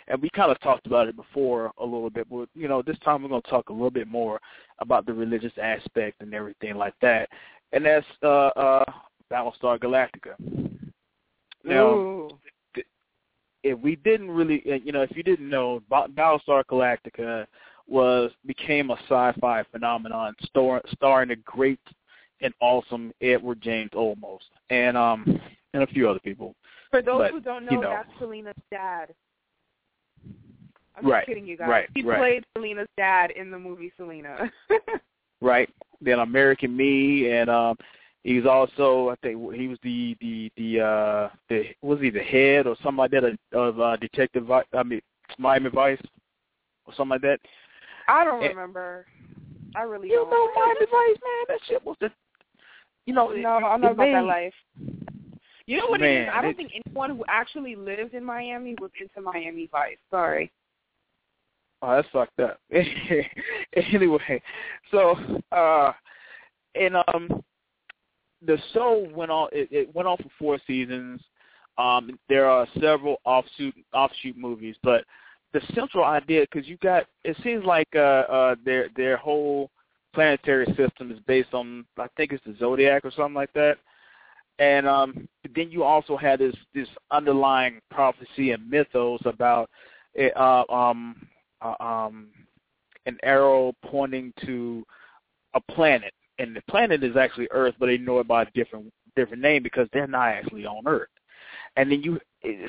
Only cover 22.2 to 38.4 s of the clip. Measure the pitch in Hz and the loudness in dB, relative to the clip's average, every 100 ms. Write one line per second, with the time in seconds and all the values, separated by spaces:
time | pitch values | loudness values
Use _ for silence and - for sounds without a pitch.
22.2 | _ _ 131 - 120 123 - 117 117 - | _ _ -8 0 2 2 0 -10 -12 -4
23.2 | 127 123 123 117 113 113 107 - 113 104 | 0 0 0 -8 -4 -4 -4 -2 -2 -4
24.2 | 104 95 _ _ - 123 123 123 117 110 | -12 -18 _ _ -2 0 2 2 2 2
25.2 | 107 - - - _ 143 135 139 117 95 | 0 -2 -4 -20 _ -2 -2 2 0 0
26.2 | 104 101 104 - _ - _ 262 240 254 | -6 -12 -14 -18 _ -20 _ -2 0 0
27.2 | 202 320 240 247 240 254 240 208 226 - | 0 -2 -8 -10 -4 -2 -2 -6 -10 -14
28.2 | 233 214 214 202 - 196 190 175 160 165 | -12 -12 -16 -20 -16 -12 -10 -10 -12 _
29.2 | _ _ _ _ _ _ _ _ _ _ | _ _ _ _ _ _ _ _ _ _
30.2 | - - _ _ - _ _ - 269 247 | -20 -20 _ _ -20 _ _ -4 0 0
31.2 | - 214 196 170 170 226 180 - 233 - | 0 -8 -12 -8 0 0 0 -4 -2 2
32.2 | 247 247 240 220 220 208 208 - 190 185 | 2 0 -4 -10 -8 -8 -10 -2 2 2
33.2 | 175 - 190 185 185 175 175 - 175 160 | 2 -4 -14 -14 -14 -14 -16 -16 -16 -16
34.2 | 147 139 247 - - 427 - 453 - _ | -14 -10 -10 -8 0 0 0 -10 -12 _
35.2 | _ _ 123 123 - _ - _ 139 123 | _ _ 2 4 2 _ -20 _ 0 2
36.2 | 117 131 135 135 131 123 139 135 139 143 | 2 4 4 4 0 0 2 2 2 2
37.2 | 123 120 117 117 117 117 - _ _ _ | 2 2 2 2 2 -2 -8 _ _ _
38.2 | - 123 | -2 2